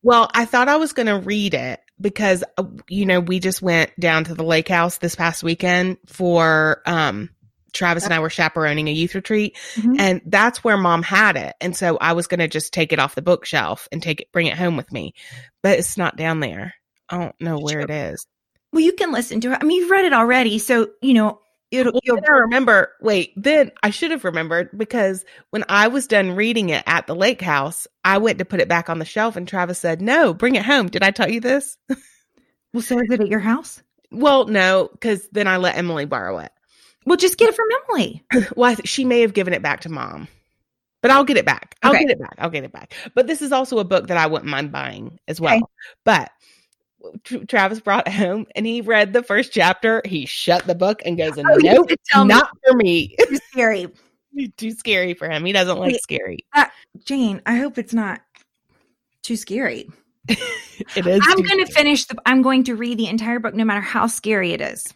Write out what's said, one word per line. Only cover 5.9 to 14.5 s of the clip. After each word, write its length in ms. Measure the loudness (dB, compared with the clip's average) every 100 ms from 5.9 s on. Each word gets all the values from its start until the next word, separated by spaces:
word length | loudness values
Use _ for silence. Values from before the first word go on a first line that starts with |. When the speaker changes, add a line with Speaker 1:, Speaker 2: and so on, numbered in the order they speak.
| -4 _
Speaker 1:
for, 760 | -4 0 2 4 2 2 -2 -2
um, 440 | -2 -2 -4 -10 _ _ _ _
Travis 320 | -4 -2 0
and 80 | 0
I 60 | -2
were 120 | -2
chaperoning 580 | -2 -2 0 -2 -2 -2
a 40 |
youth 220 | -2 -4
retreat, 420 | -4 -2 -2 -2 -6 -12 -2
Speaker 2:
Mm-hmm. 180 | 0 2
Speaker 1:
and 200 | 2 0 0
that's 380 | 2 2 2
where 120 | 0 2
Mom 260 | 2 2
had 320 | 2 2 4 2
it. 180 | -6 -8
And 160 | -8 -4
so 220 | -2 0
I 140 | 0
was 120 | -2 -2
gonna 220 | -2 -2
just 240 | -4 -6
take 200 | -4 -2
it 60 | 0
off 160 | -2
the 80 | -2
bookshelf 640 | 0 0 0 -4 -4 -6 -10
and 100 | -10
take 200 | -8 -8
it, 100 | -6
bring 140 | -4
it 100 | -2